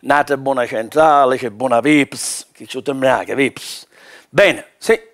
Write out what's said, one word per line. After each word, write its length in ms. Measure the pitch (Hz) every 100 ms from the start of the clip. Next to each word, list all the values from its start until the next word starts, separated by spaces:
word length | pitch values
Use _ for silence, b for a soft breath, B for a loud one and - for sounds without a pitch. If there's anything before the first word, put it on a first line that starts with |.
nata 360 | 131 143 147 139
buona 300 | 135 131 120
centrale, 720 | 120 113 147 156 143 131 127
c'è 120 | 123
buona 280 | 104 127 117
Vips, 680 | 131 151 135 123 - - -
che 140 | _ 110
ci 160 | 135
temiamo, 500 | 135 135 131 117 90
Vips. 540 | 110 135 - - - - B B B B
Bene, 380 | 147 196 143 - _
sì. 220 | - 226 -